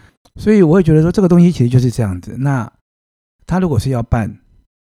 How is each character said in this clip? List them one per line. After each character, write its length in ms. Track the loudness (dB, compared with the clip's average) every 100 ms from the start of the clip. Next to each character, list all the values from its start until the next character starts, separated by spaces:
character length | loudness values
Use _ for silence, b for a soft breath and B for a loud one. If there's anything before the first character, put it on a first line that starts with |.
| b b _ -6
所 180 | 2
以 80 | 4
我 140 | 4 2
会 80 |
觉 100 | 2
得 80 | 2
说， 100 | 2
这 100 | 0
个 60 | 2
东 140 | 4
西 100 | 2
其 120 | 2
实 60 | 0
就 100 | 2
是 100 | 0
这 140 | -2
样 160 | -6 -6
子。 140 | -10 -8
那 340 | -4 -4 -8 _ _ _ _ _ _ _ -8
他 120 | -4
如 80 | -2
果 120 | -2
是 100 | -2
要 140 | -4
办， 360 | -4 -4 -4 -10 _ _ _ _